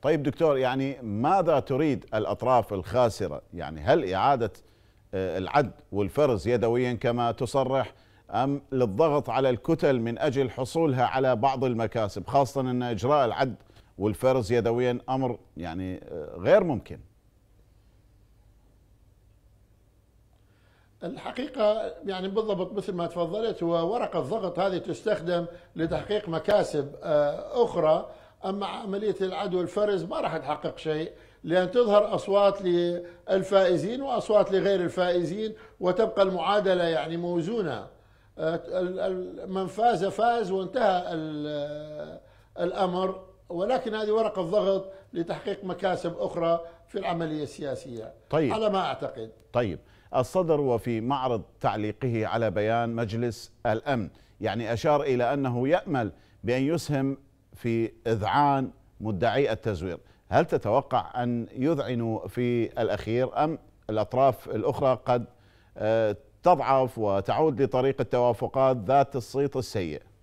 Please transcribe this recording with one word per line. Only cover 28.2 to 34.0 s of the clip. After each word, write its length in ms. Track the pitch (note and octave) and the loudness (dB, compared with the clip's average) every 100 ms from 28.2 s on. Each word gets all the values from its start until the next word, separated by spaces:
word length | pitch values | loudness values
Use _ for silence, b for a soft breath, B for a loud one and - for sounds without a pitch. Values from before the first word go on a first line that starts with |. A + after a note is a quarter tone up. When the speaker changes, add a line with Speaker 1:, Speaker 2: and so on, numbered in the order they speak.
| B B F#3+ | B B -6
Speaker 2:
أما 200 | G3 G3 | -4 -6
عملية 500 | F3+ A3 G3 G#3 F#3+ | -8 -6 -4 -2 -2
العد 320 | F#3+ F3 G3+ | -2 -2 -2
والفرز 500 | F3+ F3 - G#3 G3 | -2 -2 0 0 0
ما 160 | E3 - | -2 -4
راح 180 | G#3+ D#3+ | -2 -4
تحقق 400 | C3+ D3+ D#3+ - | -4 -4 -4 -6
شيء، 340 | D#3+ D#3 D#3+ - B B | -4 -4 -4 -10 B B
لأن 280 | - F3+ F3+ | 0 2 2
تظهر 440 | A#3+ A#3+ G#3 G#3+ G#3 | 2 6 6 4 -2
أصوات 460 | - G3 G3+ G3 | 0 4 4 2
للفائزين 1400 | F#3 F3 F3 F3 - - - F#3+ F#3 G3 F#3 F3 E3 B3 | 0 2 2 -2 -8 -18 -2 0 4 4 6 2 0 -4